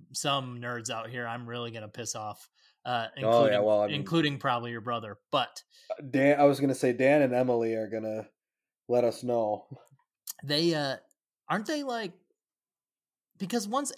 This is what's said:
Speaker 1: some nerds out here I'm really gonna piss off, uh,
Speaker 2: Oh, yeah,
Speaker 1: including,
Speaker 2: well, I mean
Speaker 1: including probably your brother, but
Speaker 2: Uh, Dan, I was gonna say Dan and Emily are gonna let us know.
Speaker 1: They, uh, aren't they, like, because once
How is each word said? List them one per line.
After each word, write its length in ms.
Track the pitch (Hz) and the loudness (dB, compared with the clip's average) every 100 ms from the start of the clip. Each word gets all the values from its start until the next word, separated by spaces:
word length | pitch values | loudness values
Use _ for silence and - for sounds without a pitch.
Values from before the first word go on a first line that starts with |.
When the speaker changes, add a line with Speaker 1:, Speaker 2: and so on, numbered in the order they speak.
| - | -12
Speaker 1:
some 480 | - 147 139 127 120 | -6 -2 -2 -4 -8
nerds 300 | 120 120 113 | -8 -6 -6
out 200 | 113 113 | -8 -8
here 160 | 127 117 | -8 -6
I'm 220 | 120 117 | -8 -8
really 240 | 120 117 | -8 -8
gonna 160 | 113 107 | -10 -12
piss 260 | 120 113 | -10 -10
off, 340 | 113 107 101 - _ _ _ | -8 -10 -12 -18 _ _ _
uh, 240 | 123 120 113 139 | -4 -4 -4 -2
Speaker 2:
Oh, 300 | 113 117 110 | 4 6 6
yeah, 100 | 104 | 4
Speaker 1:
including, 80 | |
Speaker 2:
well, 180 | 104 104 | 4 4
I 40 | 104 | 2
mean 80 | 143 | -2
Speaker 1:
including 420 | 135 165 147 135 | -2 0 0 0
probably 320 | 139 120 120 | -2 -2 -4
your 120 | 117 | -8
brother, 360 | 113 117 107 98 _ | -4 -4 -6 -14 _
but 300 | 139 113 - - _ - | -2 -2 -6 -20 _ -12
Speaker 2:
Uh, 120 | - 139 | -12 -2
Dan, 300 | 135 139 143 | 4 6 8
I 60 | |
was 160 | 143 131 | 6 6
gonna 140 | 139 | 0
say 180 | 127 127 | 2 2
Dan 300 | 120 131 147 | 4 4 6
and 120 | 131 | 4
Emily 400 | 123 127 117 113 | 2 2 2 2
are 140 | 113 104 | -2 -4
gonna 400 | 110 110 110 104 _ _ _ _ _ - | -4 -4 -6 -10 _ _ _ _ _ 0
let 140 | 120 | 2
us 220 | 117 - | 2 0
know. 420 | 123 117 107 104 - 131 _ _ _ _ - - | -2 0 0 -2 -8 -20 _ _ _ _ -16 -10
Speaker 1:
They, 300 | 135 147 170 | -4 0 2
uh, 220 | 156 139 117 _ _ _ _ - | 2 -2 -6 _ _ _ _ -4
aren't 180 | 185 214 | -4 -2
they, 160 | 302 | -4
like, 300 | 277 233 196 185 _ _ _ _ _ _ _ _ _ _ _ - | -4 -6 -6 -10 _ _ _ _ _ _ _ _ _ _ _ -12
because 280 | 180 233 202 | -4 -4 -2
once 240 | 254 285 | -4 -4